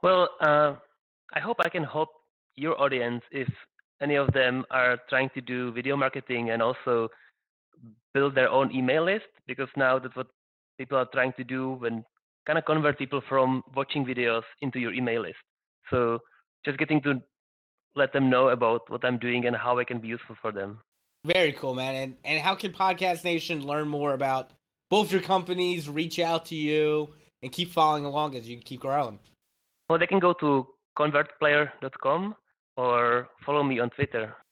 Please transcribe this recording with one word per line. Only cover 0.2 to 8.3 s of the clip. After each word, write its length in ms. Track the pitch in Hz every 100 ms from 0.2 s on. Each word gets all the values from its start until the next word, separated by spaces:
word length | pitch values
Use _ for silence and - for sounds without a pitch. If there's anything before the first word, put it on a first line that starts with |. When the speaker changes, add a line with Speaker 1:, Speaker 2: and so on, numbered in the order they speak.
| 175 -
Speaker 1:
uh, 340 | 156 147 151 139 _ _ _ _ _
I 60 | -
hope 180 | 165 233
I 100 | 170
can 140 | 180
help 260 | 143 151 156 _ _ _ _ -
your 240 | 151 -
audience 440 | 139 131 120 120 -
if 180 | 139 127 - - _ _ _
any 140 | 143 143
of 160 | 135
them 300 | 135 127 127 -
are 260 | 131 123 120 -
trying 200 | 131 135
to 80 | -
do 300 | 123 123 123
video 240 | 117 127 139
marketing 540 | 135 139 - 123 117
and 100 | 113
also 480 | 117 127 - 120 113 - _ _ _ _ _ _ 120 110 _
build 220 | 139 143